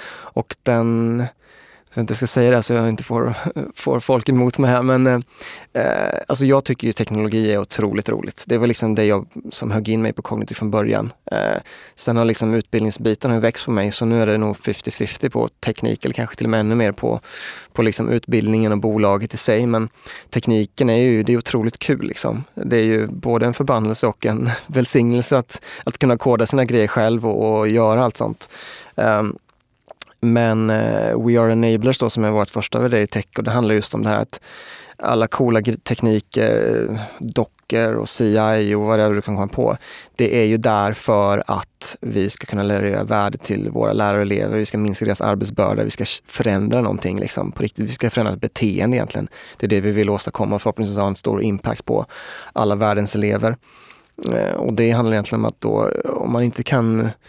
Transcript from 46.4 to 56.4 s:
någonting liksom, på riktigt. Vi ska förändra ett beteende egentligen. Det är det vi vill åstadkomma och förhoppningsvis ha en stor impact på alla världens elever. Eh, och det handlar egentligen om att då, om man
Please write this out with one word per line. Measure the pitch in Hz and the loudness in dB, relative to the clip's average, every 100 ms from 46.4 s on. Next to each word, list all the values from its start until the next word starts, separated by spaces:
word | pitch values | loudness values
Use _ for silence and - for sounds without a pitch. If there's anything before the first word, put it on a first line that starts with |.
| 117 98 107 120 | 0 0 0 0
någonting | 107 98 92 98 | 0 -2 -4 -4
liksom, | 98 - - | -4 -6 -6
på | - | -4
riktigt. | 117 - 107 | -6 -4 -6
Vi | |
ska | 127 117 | -2 -2
förändra | 123 107 | 0 -2
ett | 95 | -2
beteende | 107 - 110 95 107 127 | -6 -2 -2 0 0 0
egentligen. | 104 - 104 - - - | -2 -6 -8 -12 -20 -6
Det | 101 | 0
är | |
det | 101 | 2
vi | 104 | 2
vill | 104 104 | 2 2
åstadkomma | 101 - - 104 104 | 0 -4 -4 -2 -2
och | |
förhoppningsvis | 113 107 101 101 | -2 -2 -4 -2
ha | 98 | -2
en | 95 | -2
stor | - 101 | -2 0
impact | 110 98 110 113 - | 0 -2 -4 -6 -2
på | 107 - - - - - | -2 -4 -10 -18 -18 -8
alla | - 104 101 | -2 0 2
världens | 107 104 101 107 | 2 2 0 0
elever. | 104 104 113 117 _ - - - _ - - | 0 2 0 -2 _ -20 -20 -20 _ -10 -4
Eh, | - 50 | -2 -2
och | 50 - | -2 -2
det | 110 117 | 2 2
handlar | 120 113 | 2 2
egentligen | 107 98 113 | 0 0 -2
om | 110 | -2
att | - | -2
då, | 113 107 110 - - | -2 0 0 -2 -4
om | - - | -4 -2
man | 120 | 0